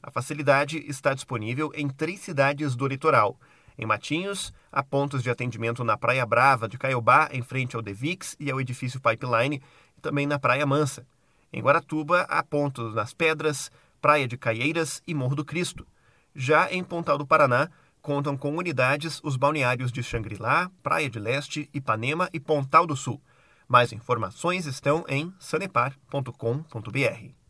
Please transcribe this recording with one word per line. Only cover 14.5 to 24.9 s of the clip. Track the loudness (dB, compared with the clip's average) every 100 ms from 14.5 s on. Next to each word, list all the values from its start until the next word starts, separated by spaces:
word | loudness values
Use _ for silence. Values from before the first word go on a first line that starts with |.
| 0 0 0 -2 -4 -6
e |
Morro | -2 -2
do | -2
Cristo. | -4 -4 -4 -6 -18 _ _ _ _ -8
Já | 4 4 4
em | -2
Pontal | -4 -6 -2 -2
do | 2
Paraná, | 6 6 6 2 _ _ _
contam | -4 -2 0 -2
com | -4 -4
unidades | -4 0 2 2 -4 -6
os | -4 0
balneários | 2 2 0 0 -2
de | -4
Xangri-Lá, | -4 -4 -6 -6 0 0 0 _
Praia | -2 0 0
de | -4
Leste, | -2 -2 -2 -8 -6
Ipanema | -6 -2 -2 0 -2 -2
e | -4
Pontal | 0 0 4 4 4
do | -2
Sul. | -4 -8 _ _ _ _ _
Mais | 4 4
informações | -2 -4 -2 -2 -4 -2 -2 -4
estão | -4 0